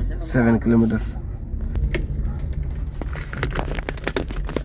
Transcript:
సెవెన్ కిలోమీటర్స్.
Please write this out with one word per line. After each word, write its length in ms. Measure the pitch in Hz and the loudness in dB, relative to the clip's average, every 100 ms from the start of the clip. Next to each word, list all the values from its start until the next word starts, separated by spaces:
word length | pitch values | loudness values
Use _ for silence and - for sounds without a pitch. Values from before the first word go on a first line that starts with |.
| - - - | 0 -2 0
సెవెన్ 280 | 131 117 113 | 4 6 6
కిలోమీటర్స్. 560 | 113 117 113 107 - - - - - - - - - - - - - - - - - - - - - - - - - - - - - - - - - - - - | 6 6 6 4 -2 -4 -6 -8 -6 -4 -2 0 0 0 -2 -2 -2 -2 -4 -4 -4 -4 -6 -6 -6 -6 -6 -4 -2 0 0 -2 -2 -4 -2 -2 -2 -4 -2 -4